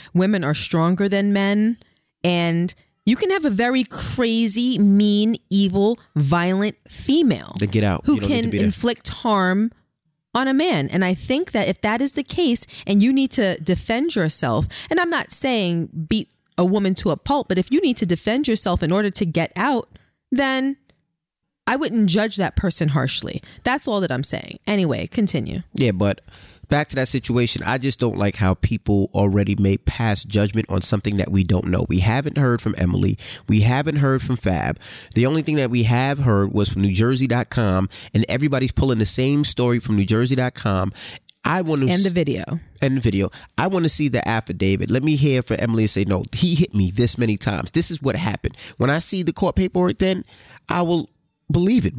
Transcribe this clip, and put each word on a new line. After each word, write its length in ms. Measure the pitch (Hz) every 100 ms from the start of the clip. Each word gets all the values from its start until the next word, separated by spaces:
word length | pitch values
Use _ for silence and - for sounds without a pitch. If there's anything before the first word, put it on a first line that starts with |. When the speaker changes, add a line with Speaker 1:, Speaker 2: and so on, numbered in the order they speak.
| -
Speaker 1:
women 300 | 170 190 208
are 100 | 147
stronger 540 | 151 - 170 165 180 202
than 240 | 196 202
men, 460 | 202 196 208 220 233 _ _ _ _ 175
and 500 | 175 170 170 175 - _ _ -
you 100 | 262
can 160 | 392
have 140 | 381 302
a 40 |
very 360 | 196 240 262 240
crazy, 920 | - - - 240 226 233 214 247 233
mean, 600 | 202 202 208 208 214 233 -
evil, 480 | 196 196 190 208 233 _ 156
violent 580 | 139 170 175 190 208 - -
female 680 | - - 302 277 120 62 -
Speaker 2:
Then 100 | 104
get 160 | 110 104
out. 200 | 87 -
Speaker 1:
who 100 | 294
Speaker 2:
You 40 |
don't 100 | 101
need 60 | 247
Speaker 1:
can 80 | 226
Speaker 2:
to 40 |
be 60 | 202
there. 80 | 208
Speaker 1:
inflict 420 | - 240 233 -
harm 600 | - 233 208 185 190 226 _ _ _ _ _ _
on 160 | 233 269
a 40 |
man. 360 | 269 349 247 -
And 160 | 175 185
I 80 |
think 380 | 185 - 269 370
that 180 | 220 190
if 100 | 190
that 200 | 214 233
is 100 | 277
the 100 | -
case 420 | 262 - 320 233 - - -
and 160 | 202
you 120 | 226
need 180 | 269 269
to 220 | - 196 -
defend 560 | 156 175 - 233 330 226
yourself, 500 | 156 - 131 110 - - -
and 100 | 330
I'm 100 | 349
not 200 | 339 -
saying 760 | - 269 233 180 170 160 156 156
beat 200 | 220 - _ _ -
a 80 | 180
woman 280 | 208 196 185
to 160 | 196
a 40 | 147
pulp, 320 | - 285 -
but 100 | 185
if 140 | 175
you 80 | 294
need 160 | 349 233
to 80 | 175
defend 400 | 170 - 247 294
yourself 340 | 214 - 175
in 80 | 156
order 200 | 190 208
to 140 | - 170
get 280 | 170 165 -
out, 320 | 247 254 - - _ _ -
then 440 | 254 269 262 269 277 _ _ _ _ _ _ _ _ -
I 100 | 262
wouldn't 320 | 302 226 202
judge 260 | 185 220 202
that 220 | 175 -
person 320 | 190 - 156
harshly. 520 | 139 131 - - - - -
That's 240 | - 277 -
all 140 | 208
that 100 | 185
I'm 120 | 127
saying. 360 | - - - - -
Anyway, 400 | 208 170 123 -
continue. 560 | - 202 151 104 185 -
Speaker 2:
Yeah, 180 | - 123
but 280 | 92 101 95 - - - - -
back 200 | 143 151
to 60 | 139
that 120 | 131
situation, 560 | 131 - 120 120 -
I 160 | 90 131
just 200 | 135 -
don't 180 | 120 92
like 180 | 101 -
how 180 | 92 90
people 540 | - 110 - 101 95 95
already 400 | 101 101 101 98
may 220 | 98 98
pass 460 | - - 113 101
judgment 440 | - 104 104 110 -
on 120 | 95
something 340 | - 104 107 101
that 140 | -
we 120 | 98
don't 240 | 90 92 -
know. 180 | 90 -
We 100 | 90
haven't 380 | 92 123 151 143
heard 240 | 131 117
from 140 | 110 -
Emily. 400 | 90 92 95 101 - - -
We 140 | 107
haven't 340 | 107 131 147 143
heard 240 | 139 131
from 140 | - 123
Fab. 420 | - 90 53 - - - - 110
The 100 | 127
only 160 | 160
thing 140 | 156 151
that 160 | 127
we 120 | 123
have 360 | 113 120 135 143
heard 340 | 131 101 98
was 160 | 104 101
from 140 | 95
New 80 | 98
Jersey 320 | 92 117 127 135
dot 240 | 117 -
com, 400 | - 107 92 95 - -
and 120 | 104 -
everybody's 420 | 113 147 135 127
pulling 280 | - 143 113
the 60 | 104
same 360 | - 131 143
story 360 | 143 - 123 120
from 160 | 107 107
New 100 | 95
Jersey 300 | 110 127 131
dot 180 | 127
com. 400 | - 110 95 95 - - - _ _
I 180 | - 175
wanna 200 | 165 151 131
Speaker 1:
And 60 |
Speaker 2:
s- 100 | 180
Speaker 1:
the 60 | 196
video. 320 | 175 143 101 - 165 - -
Speaker 2:
And 180 | 139 131
the 40 |
video. 300 | 113 98 98 - - -
I 100 | 175
wanna 220 | 190 165
see 180 | - 147
the 200 | 120 -
affidavit. 640 | 113 - 92 95 98 98
Let 120 | 127
me 120 | 151 147
hear 260 | 147 127
from 160 | - -
Emily 240 | 117 113
and 60 | 110
say, 140 | -
"No, 200 | 98 92 -
he 220 | - 175
hit 220 | 156 180 104
me 160 | 92
this 260 | 98 120 -
many 200 | 117 104
times. 340 | - 95 -
This 180 | 165 165
is 140 | 165
what 120 | 135 135
happened." 400 | 170 101 - - - -
When 140 | 123
I 80 | 156
see 240 | - 190
the 100 | 165
court 220 | - 185 -
paperwork, 420 | 185 185 180 -
then 280 | 190 185 - - - - -
I 120 | 175
will 260 | 170 170 - _ _ _ -
believe 340 | 156 185 247
it. 80 | 98